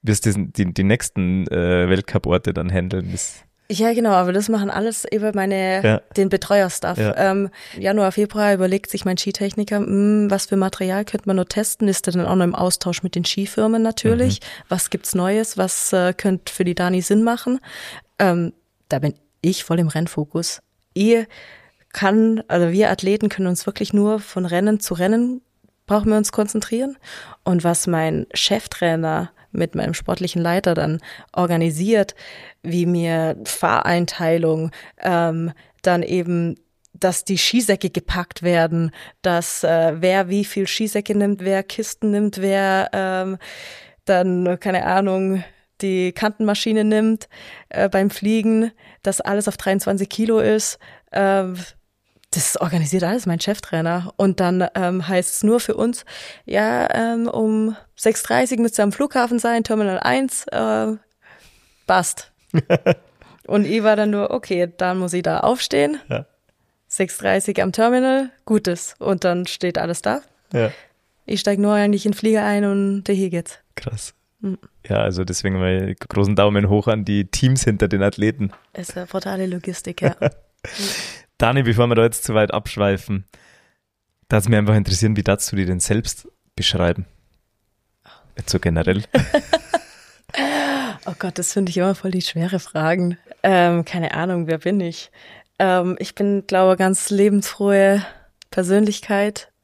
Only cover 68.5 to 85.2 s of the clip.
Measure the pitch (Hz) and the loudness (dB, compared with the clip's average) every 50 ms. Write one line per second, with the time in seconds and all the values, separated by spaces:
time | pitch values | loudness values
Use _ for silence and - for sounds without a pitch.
68.5 | 220 214 214 185 175 170 - - - _ - - 196 180 - 185 175 180 180 - | 0 0 0 -2 -4 -4 -8 -14 -12 _ -2 -2 -2 0 0 0 0 0 -4 -6
69.5 | - - - 175 170 - - 165 170 - - 208 226 294 - _ _ _ _ _ | -6 -4 -4 -2 -2 -2 -4 -4 -6 -4 -2 -4 -4 -4 -6 _ _ _ _ _
70.5 | - 120 113 104 - - - _ _ _ _ _ _ _ _ - 220 196 - 208 | 0 0 0 0 -2 -8 -20 _ _ _ _ _ _ _ _ -6 -4 -2 0 0
71.5 | 202 196 202 208 208 208 202 208 208 196 - 214 196 - - 220 220 214 208 208 | 0 2 2 2 4 4 4 2 2 2 0 -2 -2 0 0 2 2 2 2 0
72.5 | 208 202 208 202 196 202 196 196 202 202 190 - 202 190 196 185 170 170 165 - | 0 2 2 2 2 0 0 0 -2 -2 -2 -2 0 0 0 -2 -2 -4 -6 -8
73.5 | - - _ _ _ - - 113 110 107 - - _ _ _ _ _ _ 220 196 | -16 -20 _ _ _ -10 -10 -8 -8 -8 -12 -14 _ _ _ _ _ _ -6 -6
74.5 | 185 - - - _ _ _ - 98 104 107 101 90 90 92 90 90 - - 98 | -6 -6 -10 -20 _ _ _ -2 0 0 0 0 0 -2 -4 -4 -6 -4 -4 -2
75.5 | 95 92 92 92 92 95 95 98 95 _ - - - 101 101 98 104 95 101 104 | -2 0 0 0 0 0 -2 -4 -6 _ -10 -4 0 2 2 4 4 4 4 4
76.5 | 104 101 - 95 101 104 101 - 110 110 101 98 104 101 98 - - - - 127 | 4 2 2 4 2 2 2 2 0 0 0 0 0 0 0 -2 -2 0 2 2
77.5 | 135 131 - 123 107 95 107 95 104 98 98 101 - - 104 107 123 139 104 98 | 2 2 2 0 2 2 2 0 2 2 0 0 0 2 0 0 0 0 -4 -6
78.5 | - - _ _ _ - 180 - - 180 180 - - 190 - 190 196 185 190 185 | -6 -10 _ _ _ -14 -14 -12 -12 -12 -12 -8 -8 -8 -6 -6 -6 -4 -4 -6
79.5 | 180 175 - 190 175 - - 185 175 - - 139 - - - 120 - - _ _ | -6 -6 -8 -10 -10 -8 -10 -10 -8 -2 -2 -2 -2 0 -2 -2 -2 -4 _ _
80.5 | _ _ - - - - 202 196 - - - - - - - _ _ _ - 113 | _ _ -18 -14 -10 -8 -8 -6 -6 -8 -10 -12 -14 -18 -20 _ _ _ 0 2
81.5 | 127 139 131 117 113 113 120 120 120 113 113 117 113 - - - 110 107 107 101 | 2 2 2 4 4 4 4 4 6 4 4 4 2 -2 -6 0 2 2 2 2
82.5 | - 107 101 - - 104 101 101 98 98 - - 101 95 95 _ - - _ _ | 0 -4 -4 -6 -2 0 2 2 2 0 -2 -4 -6 -6 -6 _ -20 -20 _ _
83.5 | _ _ _ _ _ _ _ _ _ _ _ _ _ _ _ _ - 107 95 107 | _ _ _ _ _ _ _ _ _ _ _ _ _ _ _ _ 0 2 4 4
84.5 | 113 107 104 104 107 107 98 90 95 87 110 107 110 101 | 4 4 4 4 4 4 4 2 0 2 2 2 2 0